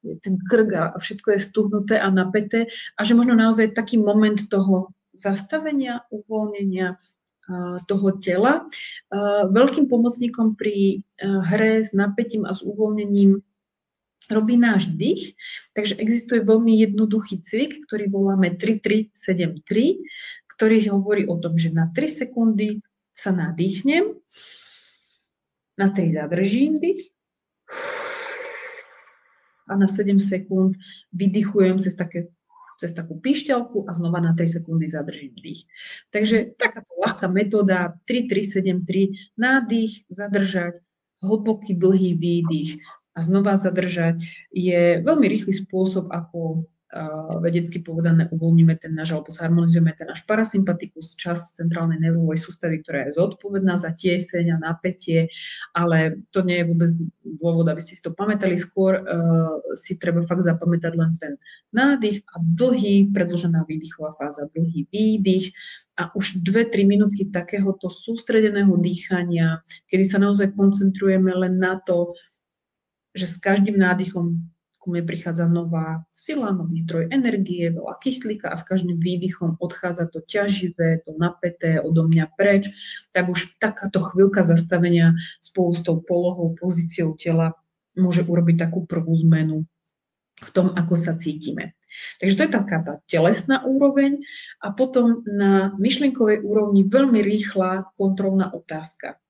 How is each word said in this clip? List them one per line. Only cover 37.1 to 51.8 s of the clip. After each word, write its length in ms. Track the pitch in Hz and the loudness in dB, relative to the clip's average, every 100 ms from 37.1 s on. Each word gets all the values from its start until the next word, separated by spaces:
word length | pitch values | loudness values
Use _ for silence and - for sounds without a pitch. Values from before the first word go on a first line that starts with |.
| - 190 | -2 -2
metóda, 720 | 185 208 214 190 180 175 - - | 0 0 2 2 2 -2 -8 -4
tri 240 | 247 247 | -4 0
tri 160 | 202 202 | -2 -2
sedem 400 | 190 185 180 175 | -2 -2 -2 -2
tri, 320 | 190 190 196 - | 0 0 -2 -16
nádych, 720 | - 247 269 233 233 220 - _ | -4 0 2 0 -2 -2 -6 _
zadržať, 720 | 180 208 196 190 185 175 175 _ _ _ _ | -12 -4 -2 0 -2 -4 -10 _ _ _ _
hlboký, 500 | 190 214 214 214 - | -2 -2 0 -4 -4
dlhý 400 | 180 185 190 185 | 2 4 4 2
výdych 680 | 160 170 170 165 160 156 - - - _ | 0 0 0 0 -2 -4 -10 -18 -20 _
a 40 | 170 | -6
znova 320 | 165 196 202 | 0 2 4
zadržať, 640 | 196 190 175 180 175 165 165 165 - - | 2 2 -2 -2 0 0 -2 -6 -14 -8
je 480 | 185 180 175 175 170 220 | -4 0 2 4 2 2
veľmi 200 | 311 220 | 4 4
rýchly 240 | - - | 2 -2
spôsob, 560 | 196 - 190 190 185 170 | -4 -4 -2 0 -2 -4
ako, 560 | 170 165 170 165 160 165 _ _ | -8 -8 -6 -4 -4 -6 _ _
a, 480 | - 156 156 160 165 | -12 -10 -10 -10 -4
vedecky 400 | 170 170 170 - | -2 0 -4 -8
povedané, 480 | - 165 165 165 165 | -8 -2 4 4 4
uvoľníme 480 | 165 165 165 165 | 0 4 6 6
ten 160 | 165 160 | 4 -4
náš, 240 | 156 160 | -8 -4
alebo 160 | 156 - | -6 -8
zharmonizujeme 640 | 165 165 170 170 165 165 | -8 2 2 4 4 2
ten 160 | - - | 0 -12
náš 160 | - - | -14 -2
parasympatikus, 880 | 214 220 196 196 185 - 160 160 | 0 0 0 0 -2 -6 -14 -16
časť 480 | - 175 170 - - | -12 -6 -6 -8 -6
centrálnej 400 | 165 170 | -4 -2